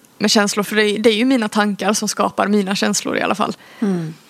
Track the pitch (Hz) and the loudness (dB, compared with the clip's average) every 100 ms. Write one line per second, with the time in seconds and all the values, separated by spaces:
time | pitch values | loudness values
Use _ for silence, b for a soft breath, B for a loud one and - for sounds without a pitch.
0 | _ - 208 226 202 - 196 214 208 208 | _ -4 0 2 2 0 -2 0 0 2
1 | 233 208 254 262 214 214 208 190 196 214 | 2 4 2 2 0 0 0 0 0 0
2 | 208 - 202 - 196 208 190 196 214 202 | -2 -2 -2 0 2 2 0 -2 -2 -2
3 | - - - 208 214 - B B 208 180 | -2 -2 0 0 -4 -6 B B -2 -2
4 | 160 160 B | -4 -10 B